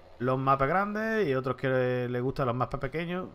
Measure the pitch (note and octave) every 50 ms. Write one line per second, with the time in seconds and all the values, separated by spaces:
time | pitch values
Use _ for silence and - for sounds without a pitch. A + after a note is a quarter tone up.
0 | - - - - A#2+ C3 C3 C3+ C3 C3+ C3+ C3 C3+ C#3 E3+ F#3+ G3+ G#3 G#3 G#3+
1 | A3 A3 A3+ A3 G3 D3 C3 C3 B2+ C3 B2+ - - C3 C3 B2+ B2+ B2+ B2 B2
2 | B2 B2 B2 B2 B2 C3+ B2+ - C#3 B2 A#2 B2+ A#2+ - - B2 - B2+ - D#3+
3 | E3+ E3+ F3+ F#3 F#3 -